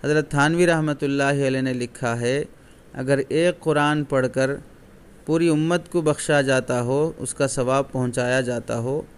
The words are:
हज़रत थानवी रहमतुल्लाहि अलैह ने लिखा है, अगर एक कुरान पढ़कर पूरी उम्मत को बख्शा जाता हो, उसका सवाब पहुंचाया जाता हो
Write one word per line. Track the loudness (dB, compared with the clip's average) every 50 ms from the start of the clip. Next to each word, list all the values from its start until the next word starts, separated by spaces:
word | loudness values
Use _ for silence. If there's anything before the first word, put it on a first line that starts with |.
| 0
हज़रत | 2 0 0 0 0 2
थानवी | 2 2 4 4 4 4
रहमतुल्लाहि | 4 4 2 2 -2 -2 -2 -2 -2 0 0 2 2 2 2 0
अलैह | 0 0 0
ने | -2 -2 -2
लिखा | -4 -6 -8 -8 -4 -4 -2 -2
है, | 0 0 -2 -2 -2 -4 -8 -12 -20 -20 -20 -20 -20 -20 -18 -12
अगर | -8 0 0 0 0
एक | 0 0 0 2 2 2 0 -2
कुरान | -2 0 0 2 2 2 0 0 -2
पढ़कर | 0 0 0 0 0 0 0 -2 -2 -2 -6 -10 -18 -20 -20 -20 -20 -20 -20 -20 -20 -20 -16 -4 -2
पूरी | 0 2 4 2
उम्मत | 2 2 2 2 0 0 -2 -2
को | -4 0
बख्शा | 0 0 0 0 0 2 2 2 4
जाता | 4 2 0 2 0 -2 -2
हो, | 0 0 0 0 0 -2 -4 -8
उसका | -10 -10 -4 -2 -2 -2
सवाब | 0 -2 0 0 0 0 0 -2 -4
पहुंचाया | -4 -4 -2 -2 -2 0 0 0 0 0
जाता | -2 -4 -6 -4 -6 -6 -4
हो | -4 -4 -4 -4 -6 -10 -16